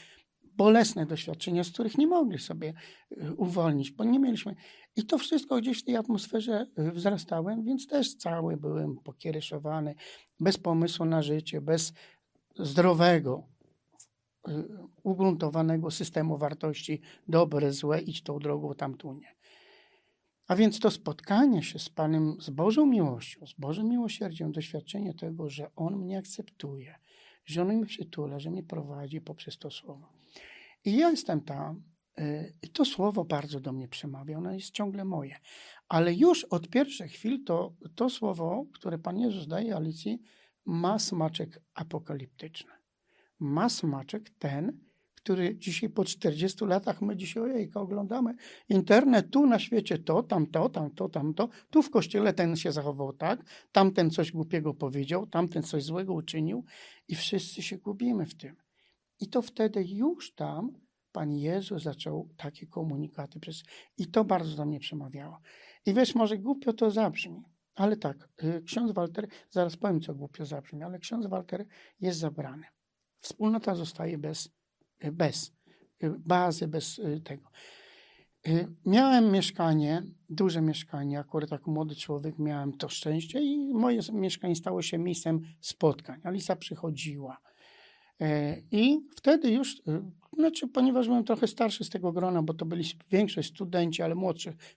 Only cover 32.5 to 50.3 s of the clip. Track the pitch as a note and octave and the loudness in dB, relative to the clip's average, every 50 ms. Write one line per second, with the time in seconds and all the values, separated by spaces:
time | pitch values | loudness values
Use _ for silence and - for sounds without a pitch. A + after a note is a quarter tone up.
32.5 | - _ - - - - D4 - - - F#3+ G#3 G3+ G#3+ E3+ E3 E3+ C#3+ C#3+ D3 | -12 _ -18 -10 0 0 0 0 2 2 0 2 2 0 -2 0 -2 -4 -4 -4
33.5 | D3 C#3 C3 C#3 B2+ C3 C3 B2+ - - - D3 C3 C3+ C#3 D3 D3+ D#3 F3 F#3 | -8 -8 -6 -6 -6 -6 -8 -10 -12 -12 -10 -10 -10 -10 -10 -10 -8 -8 -8 -6
34.5 | F#3+ F#3+ F#3+ - - - G#3 G3+ G3 G3 G3 F#3+ F#3 D#3+ C#3+ C#3 - - - - | -8 -8 -10 -10 -6 -4 -4 -4 -4 -4 -4 -4 -4 -4 -6 -8 -12 -16 -20 -20
35.5 | - - - - - - _ _ - E3 E3 E3+ E3+ F3 C#4 F4 F4 D#4+ - - | -20 -20 -20 -20 -20 -20 _ _ 2 4 4 4 6 6 8 8 8 6 2 0
36.5 | - F3 E3 - - B3 C#4+ C#4 - - F#3+ D#3 - - - A3 C4 C#4 - - | -2 -2 -2 2 2 2 2 2 0 -8 -12 -12 -14 -8 -4 -4 -4 -2 -2 -2
37.5 | F3 E3 F#3 - - - - D#3+ - - A#3 B3+ B3 - A3+ G#3 F#3 E3 E3 E3 | -2 0 -2 -4 -8 -12 -18 -18 -4 -2 0 0 0 -2 -2 -4 -2 -2 -2 -2
38.5 | F3+ A#3 D4 D#4 - - - F#3 E3 E3 E3 F3+ F3 G3 A#3+ A#3+ G3+ F#3+ D#3+ C#3+ | -2 -4 -6 -8 -12 -10 -8 -6 -6 -4 -4 -4 -2 0 0 0 0 -2 -4 -4
39.5 | D#3+ F3+ A3 A3+ G#3 E3+ D#3 D#3+ D#3+ D#3+ - G#3 A3 A#3+ - _ _ _ _ _ | -4 -4 -2 -2 -2 -2 -4 -4 -6 -6 -6 -6 -6 -6 -8 _ _ _ _ _
40.5 | _ _ _ - E3+ E3 E3+ F3+ G#3 A3 - - - F3 D#3+ D#3+ D#3+ - E3 E3 | _ _ _ -4 -2 0 0 2 0 0 0 -2 -2 0 -2 -2 -2 -4 -8 -8
41.5 | - - - _ _ - E3 D#3+ - D#3 D#3+ - D3+ C#3 C3 - _ - - D#3 | -10 -16 -20 _ _ -12 -10 -8 -8 -10 -8 -8 -10 -10 -10 -14 _ -18 -18 -16
42.5 | D#3+ - - - - _ _ _ _ _ _ _ _ _ _ _ _ _ D#3+ C#3+ | -16 -18 -18 -18 -20 _ _ _ _ _ _ _ _ _ _ _ _ _ -6 -4
43.5 | C#3+ D#3 G3+ A#3+ A#3 - - D#3+ C#3 C#3 C3 - - G#3+ A3 - _ _ - D3 | -2 0 0 0 0 0 -2 -2 -2 -4 -6 -8 -10 -10 -10 -12 _ _ -6 -4
44.5 | C#3 C#3 D#3 A3 D4 - - _ _ _ _ _ _ _ _ - F#3+ F#3 F3+ F3+ | -4 -2 -4 -4 -6 -8 -14 _ _ _ _ _ _ _ _ -2 0 0 0 0
45.5 | G#3+ - - - E3 - - G#3+ D#3 - F#3+ - - - - E3+ D3 D3+ E3+ F#3+ | -2 -4 -6 -6 -4 -4 -4 -2 -2 -2 -2 -2 -4 -2 0 0 0 0 -2 -2
46.5 | F#3 - A3 G3+ F3+ G3 G3+ - G3+ - G#3 G3+ G#3 F3+ F#3+ - - A3+ A3+ B3 | -2 -2 0 0 0 0 0 -2 -2 -2 -2 -4 -4 -4 -6 -8 -6 -4 -4 -2
47.5 | C4+ A#3+ G#3 D#3 - G3+ G3+ F#3 G3 G3+ G3+ F#3+ A3 B3+ B3+ A3+ A#3+ - - - | -2 -2 -4 -4 -6 -6 -6 -4 -4 -4 -4 -4 -2 -2 -2 -2 -4 -8 -12 -20
48.5 | - - _ - G#3 F#3+ F3+ - G#3 A3 C#4+ C#4 B3 G#3+ - - - C4+ D4 C4+ | -20 -20 _ 2 2 2 6 8 6 8 8 8 6 6 4 4 4 4 6 6
49.5 | A#3+ G3+ - - - A3 G3+ - F3+ D#3+ E3 - D#3+ F3+ B3 - | 6 4 2 0 0 0 0 0 -2 -2 0 0 0 0 2 2